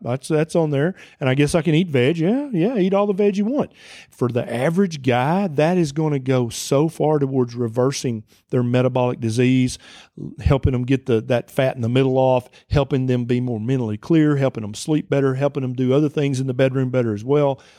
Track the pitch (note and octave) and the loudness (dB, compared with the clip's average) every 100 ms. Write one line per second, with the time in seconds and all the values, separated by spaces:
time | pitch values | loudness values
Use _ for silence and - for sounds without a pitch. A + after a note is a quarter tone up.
0 | D#3+ C3 - D3+ D#3+ F3 D#3 C#3 E3+ - | -6 -6 -2 -2 0 0 0 0 -2 -4
1 | - _ C3 C3+ D3 F3 D#3+ D#3 F#3 C3+ | -16 _ 0 2 2 2 2 2 2 2
2 | B2+ E3+ E3 C4 D4 F#3 G#3 A#3+ F#3 G3 | 2 2 0 0 -2 -2 0 0 2 2
3 | G#3 F#3+ G#3 G3 G#3 C#4+ - - - - | 0 0 0 0 -2 -2 -4 -10 -20 -20
4 | - - A#2+ A#2+ A#2 A#2 D3 F3 G3 D3+ | -20 -4 -2 -2 -4 -2 0 2 0 -2
5 | B2+ A#2+ C#3 F#3 G3 C#3+ D#3 F3+ D#3 D3 | 0 0 2 0 0 0 2 2 0 -2
6 | D#3 C#3+ C3 B2+ A#2 - - C#3 D#3+ - | -2 -2 0 0 -2 -6 0 0 0 0
7 | D3+ D3+ C3+ C3+ A#2+ A#2+ A#2 A#2+ C3 - | 0 0 0 0 -2 -2 -4 0 0 0
8 | C3 A2 - _ _ B2+ A#2+ B2+ B2+ B2+ | -4 -6 -10 _ _ -2 2 2 2 2
9 | B2 - A2+ A2+ B2+ C3 B2+ - - - | 0 -2 -2 2 4 4 2 -4 -16 -20
10 | - - - - - C3+ D3 B2 B2+ C3+ | -20 -14 -14 -4 0 2 2 0 0 -2
11 | - A2 B2 A#2+ - - C3 C3 A2+ B2+ | 0 -2 0 -2 -2 -2 -2 -2 0 2
12 | C3+ C3 C3 B2+ - - _ C#3+ C3+ C#3 | 2 2 2 0 -2 -16 _ 0 0 -2
13 | C3 B2 A#2+ B2 B2 A2 A2+ C3 A2 G#2+ | 0 -2 0 -2 -2 -4 -4 -2 -2 -6
14 | - E3 D3+ C#3 C3+ A#2 G#2 G#2+ - D#3 | 0 2 2 2 0 -2 -10 -8 -2 -2
15 | - C#3 C3+ C3 C#3+ C#3 B2+ B2+ B2+ C#3 | 0 0 0 0 -2 -2 -6 -2 0 2
16 | D3+ D3+ C#3+ C3 C3+ B2 C3+ C3 B2+ B2+ | 0 -2 -2 -2 -4 0 0 0 -2 0
17 | A#2 G#2 B2 D3 C#3 C3 - | 0 -2 0 2 2 -2 -12